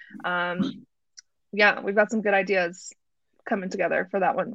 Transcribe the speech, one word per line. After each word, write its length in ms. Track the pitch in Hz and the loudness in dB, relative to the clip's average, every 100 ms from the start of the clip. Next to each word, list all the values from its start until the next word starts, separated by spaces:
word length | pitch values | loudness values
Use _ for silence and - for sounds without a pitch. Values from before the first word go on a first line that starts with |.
| - 208 180 | -20 -8 -4
Um, 640 | 180 175 180 185 - - _ _ - - _ _ | -2 -2 -2 -4 -4 -16 _ _ -20 -20 _ _
yeah, 280 | 202 208 - | 2 4 4
we've 120 | 202 | 0
got 160 | 202 208 | 2 2
some 140 | 220 | 2
good 100 | 208 | 2
ideas 580 | 196 196 190 175 180 - - _ _ _ _ | 2 2 0 0 -6 -18 -20 _ _ _ _
coming 280 | - 214 185 | -4 -4 -2
together 360 | 196 170 160 180 | -2 0 0 -2
for 80 | 196 | 0
that 160 | 180 - | 0 0
one 180 | 180 | -4